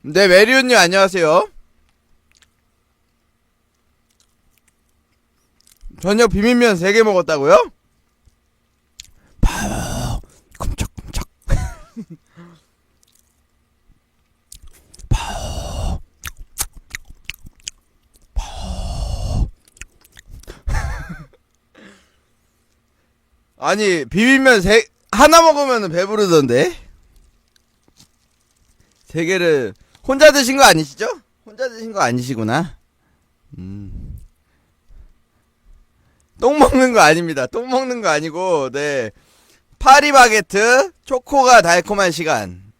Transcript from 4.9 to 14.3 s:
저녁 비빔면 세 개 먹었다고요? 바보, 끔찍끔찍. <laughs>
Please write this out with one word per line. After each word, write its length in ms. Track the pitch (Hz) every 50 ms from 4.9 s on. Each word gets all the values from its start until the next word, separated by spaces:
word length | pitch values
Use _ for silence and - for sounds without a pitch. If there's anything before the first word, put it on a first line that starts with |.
| _ _ _ _ _ _ _ _ _ _ _ _ _ _ _ _ _ _ - - - -
저녁 300 | - 180 202 220 233 214
비빔면 460 | 170 196 202 240 247 240 240 233 202
세 160 | 165 170 190
개 100 | 202 226
먹었다고요? 680 | 220 214 196 180 170 160 160 143 135 151 185 - 466 339 _ _ _ _ _ _ _ _ _ _ _ _ _ _ _ _ _ _ _ _ _ _ _ _ _ _ - _ _ _ _ _ _ _
바보, 800 | - - - - - - - - - - - - 62 - - - - _ _ _ _ _ _ -
끔찍끔찍. 640 | - - - - - - _ - - - - - - _ _ _ _
<laughs> 720 | - - - 698 698 659 659 622 _ _ 233 190 _ 170 _ _ _ _ 170 170 170 170 160 _ _ _ _ _ _ _ _ _ _ _ _ _ _ _ _ _ _ _ _ _ _ _ _ _ _ _ _ _ _ _ _ _ _